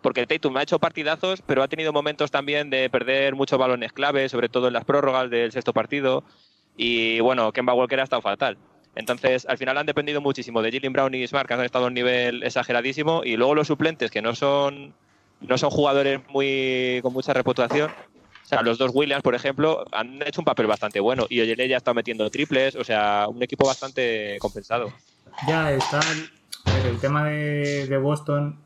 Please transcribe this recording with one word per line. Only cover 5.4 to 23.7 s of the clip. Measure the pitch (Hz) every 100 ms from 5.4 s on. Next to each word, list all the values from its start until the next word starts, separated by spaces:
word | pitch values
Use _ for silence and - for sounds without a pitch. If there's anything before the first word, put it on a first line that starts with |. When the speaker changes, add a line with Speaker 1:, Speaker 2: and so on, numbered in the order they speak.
| 117
Speaker 1:
sexto | 123 117
partido. | 113 110 143 135 131 - _ _ _ _ -
Y, | 120 117 113 113
bueno, | 117 127 113
Kemba | 127 123
Walker | 123 123 131
ha |
estado | 131 123
fatal. | 107 101 131 98 - _ _ -
Entonces, | 113 123 135 127 135
al | 123
final | 131 139
han | 151
dependido | 147 147 147
muchísimo | 143 135 120 117
de | 110
Jaylen | 127 135
Brown | 131 135
y | 131 123
Smart, | 139 135
que |
han | 120
estado | 120 127 123
a |
un |
nivel | 123 123 123 123 120
exageradísimo. | 123 127 120 120 127 131 151 165
Y | 127 113
luego | 127
los | 151 147
suplentes, | 147 156 156 113
que | 107
no | 110 117
son, | 143 143 139 143 139 _ _ _ _ _
no | 131 127
son | 147
jugadores | - 143 139 139 139 -
muy, | 139 139 135 131 127 127 123
con | 123
mucha | 127 -
reputación. | 135 127 123 120 147 151
O | - - _ _ - -
sea, | 113
los | 117 117
dos | 131 127
Williams, | 147 139
por | 135 120
ejemplo, | 139 135 151 160 -
han | - 117 135 147
hecho | 143
un | 151
papel | 127 107
bastante | 104 107 104
bueno. | 104 127 110
Y | 120
Oyelé | 113 113 131
ya | 127
está | 127
metiendo | 113 113 113 107
triples. | - 147 135 135 131
O |
sea, | 120 107 104 104 104
un | 120
equipo | 123 -
bastante | 135